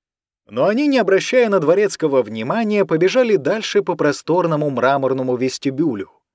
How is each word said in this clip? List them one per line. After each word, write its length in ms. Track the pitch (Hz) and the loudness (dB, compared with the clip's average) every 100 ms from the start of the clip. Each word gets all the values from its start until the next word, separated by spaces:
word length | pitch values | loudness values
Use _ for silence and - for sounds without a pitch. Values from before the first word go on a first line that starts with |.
| _ _ _ _ _ | _ _ _ _ _
Но 200 | 107 165 | 0 0
они, 200 | 220 294 | 2 2
не 120 | 269 | 2
обращая 500 | 185 190 - 254 226 | 2 2 2 0 2
на 100 | 196 | 2
дворецкого 640 | 147 185 208 - 156 135 | 2 2 2 0 2 2
внимания, 640 | 107 110 117 208 214 208 | 0 -6 -4 -2 0 0
побежали 520 | 185 160 185 240 247 190 | 0 2 2 2 2 0
дальше 460 | 135 214 - 202 | 0 -4 -2 -2
по 120 | 190 165 | -2 -2
просторному 760 | 147 143 - 170 170 151 147 | -2 -2 -2 0 0 -2 -2
мраморному 640 | 127 127 139 131 135 127 123 | 0 2 2 0 -2 -2 -2
вестибюлю, 760 | 131 - 143 131 165 107 95 _ _ | -2 -4 -6 -2 -4 -4 -10 _ _